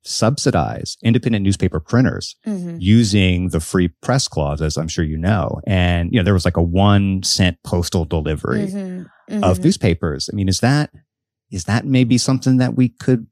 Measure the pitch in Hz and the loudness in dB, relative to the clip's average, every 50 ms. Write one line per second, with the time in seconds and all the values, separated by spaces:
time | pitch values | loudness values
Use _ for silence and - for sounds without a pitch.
0 | _ - - - 113 107 143 - - 139 101 90 69 53 57 - - - - - | _ -10 -4 0 0 0 0 2 0 0 0 0 0 -2 -4 -8 -10 -12 -14 -2
1 | - 113 113 120 - 123 113 104 98 98 95 - - 90 - 90 - - - 120 | 0 2 2 2 2 0 -2 0 0 0 0 0 0 -2 -2 -4 -4 0 2 2
2 | 131 92 - - - - - _ _ 226 208 185 175 175 170 165 90 95 107 117 | 2 2 0 -4 -8 -12 -14 _ _ -8 -8 -6 -8 -10 -8 -4 2 4 6 6
3 | 120 101 104 104 95 92 90 87 90 87 76 82 82 - - 95 90 85 - _ | 6 4 2 2 4 4 2 2 0 0 -2 -2 -4 0 0 2 2 2 -2 _
4 | - - 123 139 - - - 80 73 71 73 76 80 78 - - 82 80 - - | -2 0 0 0 0 -2 -4 -4 -2 -2 -2 -2 -4 -4 -4 -4 -6 -6 -4 -4
5 | 85 78 78 78 82 95 107 95 76 - - 78 - - 98 92 90 87 87 85 | -4 -4 -4 -2 0 0 0 0 0 -4 -6 -8 -4 -2 0 2 2 2 2 0
6 | 85 87 - - 87 95 101 92 - 90 82 85 85 85 85 95 98 101 101 98 | 0 0 0 2 2 4 2 2 2 0 0 0 0 2 2 4 4 4 4 4
7 | 98 98 95 95 90 - - - 98 90 85 - _ - - 87 85 - - 92 | 2 0 -2 -2 -2 -2 0 2 2 0 0 -2 _ -4 -4 -2 -2 -2 -2 -2
8 | 80 73 85 80 76 76 78 73 - - 62 - - - 190 202 196 185 185 185 | -2 0 -2 -2 -2 -2 -4 -4 -4 -4 -2 -2 -2 -4 -6 -8 -8 -8 -10 -12
9 | 180 - _ _ _ - - 214 202 185 - - 180 202 98 - - 98 82 - | -14 -16 _ _ _ -8 -4 0 0 0 0 2 2 0 0 2 0 0 0 0
10 | - 80 71 67 - - - 104 101 95 92 - - 120 139 147 147 - - - | -2 -4 -4 -6 -8 -8 -4 -4 -2 -2 0 0 2 2 2 2 0 -4 -8 -18
11 | _ _ _ _ _ _ _ _ _ _ - 95 - - 104 117 - 147 131 127 | _ _ _ _ _ _ _ _ _ _ -12 -10 -4 -2 -2 -2 0 2 2 2
12 | 127 117 127 120 - - 135 127 - 135 131 127 127 123 117 127 127 120 - _ | 4 4 2 2 2 0 0 0 2 2 2 2 2 0 2 0 0 0 0 _
13 | - - 131 113 113 - | 0 0 0 0 0 -8